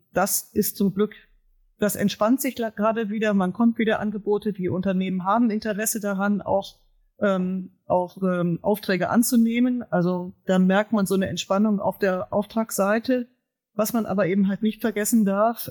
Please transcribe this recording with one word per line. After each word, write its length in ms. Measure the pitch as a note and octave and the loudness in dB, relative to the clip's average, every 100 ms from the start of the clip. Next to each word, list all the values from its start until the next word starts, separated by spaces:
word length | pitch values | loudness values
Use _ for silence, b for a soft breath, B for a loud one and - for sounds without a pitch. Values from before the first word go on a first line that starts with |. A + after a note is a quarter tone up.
| _ | _
das 380 | F#3 F#3 - - | -2 0 -2 -4
ist 240 | G#3+ G#3 - | -2 -2 0
zum 160 | G3 | 0
Glück, 220 | G3 G#3 - _ _ _ _ _ - | 0 -2 -4 _ _ _ _ _ -4
das 160 | G#3 - | -4 0
entspannt 440 | G3+ - G#3+ C4 | -2 0 0 2
sich 160 | C4+ A#3 | -2 -4
la-, 100 | A3+ | -6
gerade 400 | - G#3+ A3 G#3 | -2 -2 0 -4
wieder. 240 | A3 G#3+ | -2 0
Man 180 | G3+ F3+ | 2 0
kommt 280 | F3+ A#3 A3+ | 2 2 2
wieder 200 | A3 G#3+ | 0 0
Angebote, 540 | G#3 G#3 - G#3 G#3+ | -2 -4 -2 0 -2
die 160 | F#3+ F3+ | -4 -2
Unternehmen 560 | F3+ G3 F#3 F#3+ F#3 F3+ | -2 0 0 0 -2 0
haben 240 | A3 A#3+ | 2 2
Interesse 500 | G#3+ A3 G3+ A3 A3 | 0 -4 -4 -4 -4
daran, 400 | G3+ G3 G3+ G#3 | -4 -2 0 0
auch, 380 | - G3 - - _ _ _ - | 0 -2 -2 -18 _ _ _ -4
ähm, 600 | G#3 F#3+ F#3 F#3 F#3 _ - | -2 0 -2 -4 -8 _ -2
auch, 340 | F3+ F3+ F#3+ | -2 -2 -2
ähm, 380 | F#3+ F3+ F3 E3 | -2 0 0 0
Aufträge 480 | - G#3 - F3+ F3 | 0 -2 0 -2 0
anzunehmen. 760 | G#3 A#3+ A#3+ A3+ A#3 B3+ B3 - | 2 2 2 2 2 0 0 -2
Also 460 | F3+ F3 F3+ F3+ - - | 0 0 0 -6 -10 0
da 140 | F#3 | 4
merkt 320 | F#3 G3 G#3+ | 6 4 2
man 160 | G#3+ G3 | 0 0
so 80 | F#3+ | 0
eine 140 | F#3+ | -2
Entspannung 500 | F3 - G3 G#3+ G3 | -4 -2 0 2 0
auf 180 | G3 - | -2 -2
der 340 | G3 F#3 - | -2 -2 -2
Auftragsseite. 960 | G3+ G#3 A3+ A3 - G3 A3 A3+ B3+ A#3+ _ _ _ _ - | -4 -4 -4 -4 -2 0 0 0 -2 -4 _ _ _ _ -4
Was 140 | G#3+ | -2
man 140 | A#3 G#3+ | -2 0
aber 200 | F#3+ F3 | 0 2
eben 200 | G3 F#3+ | 2 2
halt 140 | G3 | 2
nicht 180 | A3 - | -2 -2
vergessen 460 | A3+ G#3 G#3 A3+ G3 | -4 -2 0 2 2
darf, 440 | G3 A3+ A#3 - | 2 0 0 -8